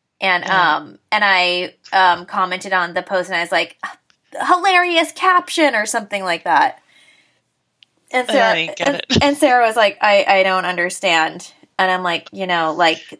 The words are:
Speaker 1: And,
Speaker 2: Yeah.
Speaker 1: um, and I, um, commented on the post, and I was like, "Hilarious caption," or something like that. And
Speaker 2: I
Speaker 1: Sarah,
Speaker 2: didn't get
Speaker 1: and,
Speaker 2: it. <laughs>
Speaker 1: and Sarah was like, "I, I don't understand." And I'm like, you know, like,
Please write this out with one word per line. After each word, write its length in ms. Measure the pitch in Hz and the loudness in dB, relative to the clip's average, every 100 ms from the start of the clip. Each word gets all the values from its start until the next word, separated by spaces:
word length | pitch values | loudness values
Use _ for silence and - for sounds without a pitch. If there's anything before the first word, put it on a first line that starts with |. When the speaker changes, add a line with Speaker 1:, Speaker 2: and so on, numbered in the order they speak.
| _ _ | _ _
Speaker 1:
And, 240 | 190 175 | -2 -2
Speaker 2:
Yeah. 320 | - 190 165 151 | 0 0 2 0
Speaker 1:
um, 220 | 147 - _ | -4 -20 _
and 140 | 208 | 0
I, 500 | 202 185 180 180 180 - - | 2 2 0 -2 -6 -12 -4
um, 340 | 190 180 170 180 | 2 4 2 -4
commented 460 | 202 185 185 196 | -4 -4 -4 -2
on 220 | 185 175 | -2 -2
the 80 | 175 | -4
post, 260 | - 190 180 | -4 -4 -2
and 60 | 175 | -4
I 40 | |
was 120 | 170 | -2
like, 260 | 175 170 - - - _ _ _ | -2 -2 -10 -16 -16 _ _ _
"Hilarious 800 | - - 359 392 359 359 330 311 | -8 -4 -2 0 0 0 0 -2
caption," 600 | - 370 359 359 - 294 | -2 0 0 0 0 0
or 120 | 220 208 | 0 -2
something 360 | 233 208 202 | -6 -6 -6
like 200 | 185 170 | -4 -4
that. 380 | 180 151 151 - _ _ _ _ _ _ _ _ _ _ _ _ _ | 0 2 2 -2 _ _ _ _ _ _ _ _ _ _ _ _ _
And 180 | 254 247 | -4 0
Speaker 2:
I 40 | |
Speaker 1:
Sarah, 220 | 262 226 | 2 2
Speaker 2:
didn't 220 | 165 165 - | 0 -4 -4
get 120 | 285 | -4
Speaker 1:
and, 80 | 277 | -4
Speaker 2:
it. 80 | - 247 | -2 0
<laughs> 40 | |
Speaker 1:
and 140 | 285 285 | 2 2
Sarah 300 | 285 247 226 | 4 4 2
was 100 | 226 | 2
like, 220 | 202 202 | 0 2
"I, 220 | 208 202 - | 2 2 4
I 160 | 196 | 2
don't 220 | 190 185 175 | 2 0 -2
understand." 840 | 175 180 - 190 165 165 165 - _ _ - | -2 -4 -2 0 0 0 -4 -16 _ _ -2
And 120 | 185 | 0
I'm 120 | 185 | 0
like, 260 | 180 165 - | -2 -4 -8
you 140 | 196 185 | -8 -4
know, 260 | 170 160 | -2 0
like, 440 | 160 165 160 - | 2 2 0 -8